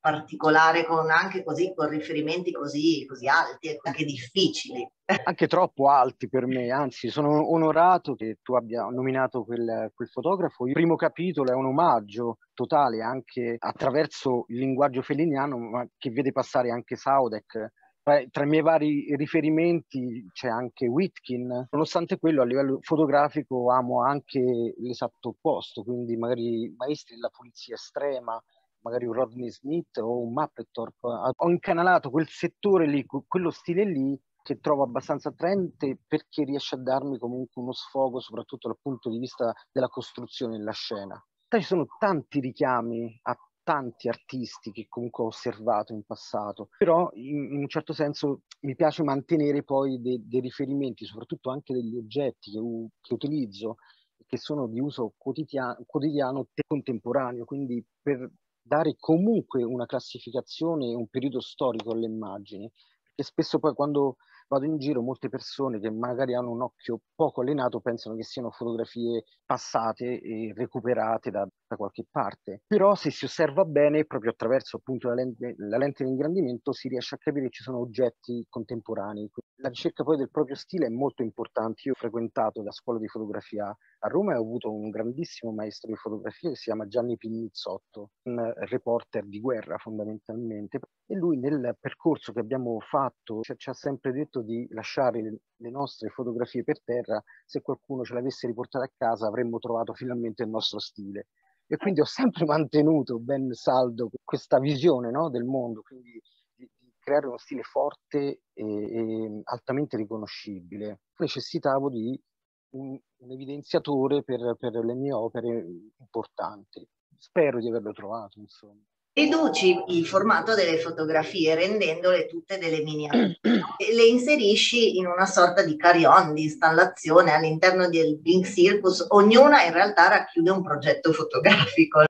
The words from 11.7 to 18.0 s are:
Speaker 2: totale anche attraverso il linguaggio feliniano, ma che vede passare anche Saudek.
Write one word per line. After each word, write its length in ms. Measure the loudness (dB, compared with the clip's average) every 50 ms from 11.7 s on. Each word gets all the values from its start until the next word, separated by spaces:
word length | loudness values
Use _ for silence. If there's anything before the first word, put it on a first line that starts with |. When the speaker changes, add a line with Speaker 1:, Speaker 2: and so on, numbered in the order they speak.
| 2 2 4 4 4 2 0 -4 -8 -6 -6 -6 -6 _ _ _
Speaker 2:
totale 500 | -8 -6 -4 0 2 4 4 2 0 -2
anche 520 | -4 -4 -6 -6 -10 -10 -8 -6 -4 -4 -6
attraverso 880 | -6 -6 -6 -4 -2 -2 0 2 0 0 0 -2 -4 -2 0 0 0 -2 -4
il 100 | -4 -4
linguaggio 440 | -2 0 2 2 2 2 0 -2
feliniano, 560 | -4 -2 0 0 0 0 0 0 -2 -4 -4 -6
ma 300 | -8 -6 -6 -6 -6 -8 _
che 140 | -10 -8 -6
vede 220 | -2 -2 -2 0
passare 400 | 0 -2 -2 0 0 0 0 0
anche 240 | -2 -4 -6 -8 -10
Saudek. 760 | -4 0 2 2 2 2 0 -4 -8 -10 _ -10 -8 -8 -10 _ _ _ _ _ _